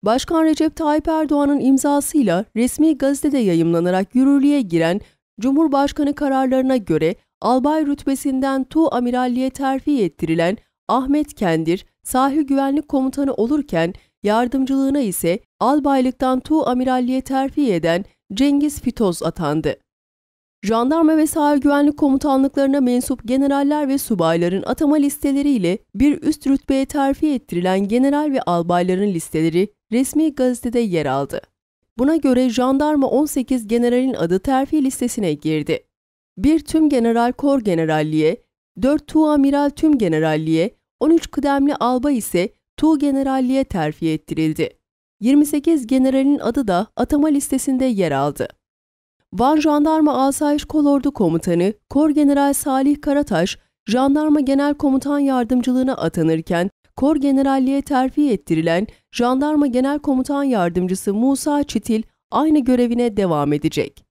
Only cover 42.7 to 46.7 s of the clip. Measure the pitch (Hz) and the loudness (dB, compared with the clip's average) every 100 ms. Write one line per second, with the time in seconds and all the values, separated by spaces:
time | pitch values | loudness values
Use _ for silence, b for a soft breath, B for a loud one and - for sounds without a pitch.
42.7 | - 302 311 285 269 269 262 254 262 269 | -2 2 2 2 0 0 0 0 0 -2
43.7 | 190 156 156 165 156 - 160 160 156 156 | -2 -4 -2 -4 -4 -6 -4 -2 -2 -6
44.7 | _ _ _ _ _ 220 285 294 302 302 | _ _ _ _ _ 2 4 2 0 0
45.7 | 330 226 262 262 269 269 285 208 240 226 | 0 0 0 2 2 2 0 0 -2 0